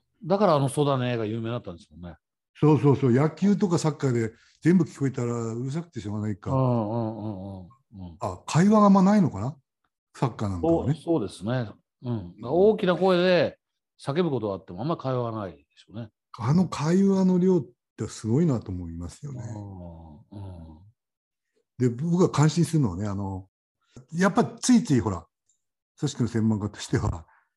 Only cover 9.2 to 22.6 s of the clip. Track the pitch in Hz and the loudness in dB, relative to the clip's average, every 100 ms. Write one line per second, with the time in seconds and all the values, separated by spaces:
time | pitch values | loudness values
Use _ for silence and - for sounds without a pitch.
9.2 | 156 92 113 - _ _ _ _ _ - | 2 0 -8 -8 _ _ _ _ _ -6
10.2 | 131 110 107 90 160 165 117 156 - 160 | -4 -4 -6 -2 0 0 0 -4 -2 -2
11.2 | 98 - 98 127 107 - _ _ 123 117 | -2 -8 -6 -4 -6 -12 _ _ -8 -8
12.2 | 87 85 117 160 208 214 180 165 190 180 | -8 -12 -2 4 4 4 2 2 2 4
13.2 | 185 180 110 - _ _ _ _ - 143 | 4 4 2 -2 _ _ _ _ -6 -2
14.2 | 175 131 107 95 - 87 139 165 131 127 | 0 0 -4 -6 -10 -8 -6 -4 -4 -4
15.2 | 117 110 98 - _ _ _ 101 113 _ | -4 -6 -10 -12 _ _ _ -16 -16 _
16.2 | _ - 117 165 175 - 147 185 196 190 | _ -6 0 2 2 -2 0 2 4 4
17.2 | 185 180 185 175 120 _ _ - 110 - | 2 4 4 2 0 _ _ -10 -10 -6
18.2 | 110 123 175 120 - 90 85 82 85 - | -2 2 2 0 -4 -10 -10 -10 -12 -12
19.2 | 143 127 120 104 101 92 87 82 82 73 | -14 -12 -12 -12 -14 -16 -16 -18 -20 -20
20.2 | - 101 98 87 82 80 101 _ _ _ | -20 -18 -16 -16 -18 -20 -20 _ _ _
21.2 | _ _ _ _ _ - 123 117 170 175 | _ _ _ _ _ -2 -2 0 0 2
22.2 | 175 - 151 160 | 4 4 4 4